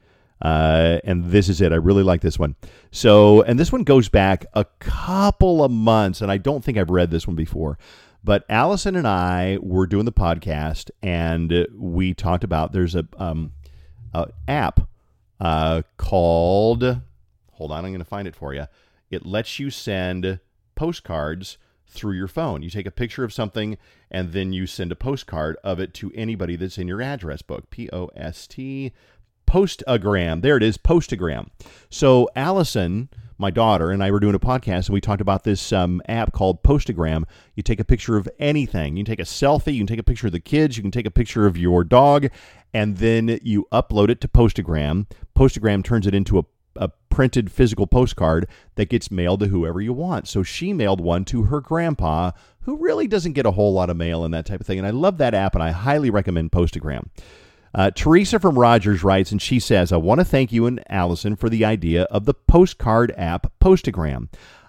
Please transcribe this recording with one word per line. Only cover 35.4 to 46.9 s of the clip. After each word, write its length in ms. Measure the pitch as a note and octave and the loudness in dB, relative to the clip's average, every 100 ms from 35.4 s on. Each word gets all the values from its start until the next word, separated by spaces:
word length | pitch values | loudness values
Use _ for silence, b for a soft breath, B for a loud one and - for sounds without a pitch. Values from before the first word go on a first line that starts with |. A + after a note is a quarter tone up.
this, 300 | A2 F#2+ - | 0 -2 0
um, 300 | G2 F2+ F2+ - | 0 0 -2 -4
app 240 | A#2 A2 | -4 -2
called 280 | - F#2+ F2 | 0 0 2
Postagram. 600 | - D3 - F2 D#2+ D#2+ D#2+ b b - | 4 2 0 -4 -2 -2 -4 b b -8
You 80 | |
take 160 | G2+ A2 | -4 -2
a 40 | |
picture 320 | G#2 B2 - G#2+ | 0 0 0 -2
of 140 | F2+ - | -2 -4
anything. 580 | D3 D3+ B2+ F#2 D2 E2+ | -2 -2 -2 -4 -4 -4
You 80 | |
can 80 | G#2 | -6
take 80 | A2 | -8
a 80 | F2 | -8
selfie. 460 | - C#3 D3 - | -2 0 2 0
You 60 | C3 | -2
can 80 | G2+ | -4
take 100 | A2 | -2
a 60 | |
picture 240 | - A#2+ A2 | -2 0 -2
of 60 | |
the 60 | E2+ | -4
kids. 380 | - D3 D3+ A2+ | -2 2 2 0
You 60 | |
can 80 | G2 | -6
take 160 | B2 G#2 | -4 -2
a 40 | |
picture 360 | - A#2 A#2 G#2 | 0 0 2 2
of 100 | E2+ | 4
your 260 | F2 F2 | 2 2
dog, 440 | E2 B2 C#3+ C#3+ C#3 B B B B A2 | 6 6 8 6 2 B B B B -2
and 220 | G#2+ F#2 | -2 0
then 420 | A2+ A2+ A2+ A2+ | 2 2 0 -2
you 240 | A#2 G2+ - | -2 -2 0
upload 380 | A2+ - G#2+ G#2 | -2 0 4 4
it 120 | B2 | 2
to 60 | - | 4
Postagram. 800 | - A#2 - F2 D#2 D2 F2 G#2 B B - | 6 6 2 -2 -2 -2 -2 -4 B B 4
Postagram 480 | C3 - G#2+ G2+ | 4 4 0 0
turns 220 | F#2 A#2 G2 | 0 0 0
it 80 | |
into 240 | G2 G2 F#2+ | 0 2 0
a, 60 | D#2 _ _ - | 0 _ _ -8
a 160 | F2+ | -8